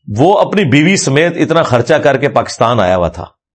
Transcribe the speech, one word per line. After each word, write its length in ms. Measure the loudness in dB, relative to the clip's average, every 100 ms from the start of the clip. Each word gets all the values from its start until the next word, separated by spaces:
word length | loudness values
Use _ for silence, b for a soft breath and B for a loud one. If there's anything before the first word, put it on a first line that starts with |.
| -8 0
وہ 200 | 2 2
اپنی 260 | 0 0
بیوی 320 | 2 2 2 0
سمیت 360 | 0 0 0 -2
اتنا 260 | -2 0
خرچہ 320 | 0 0 2
کر 220 | 0 2 0
کے 120 | 0
پاکستان 520 | -2 -4 -2 0 0
آیا 160 | 0 0
ہوا 120 | -2
تھا۔ 160 | -6 -14 _ _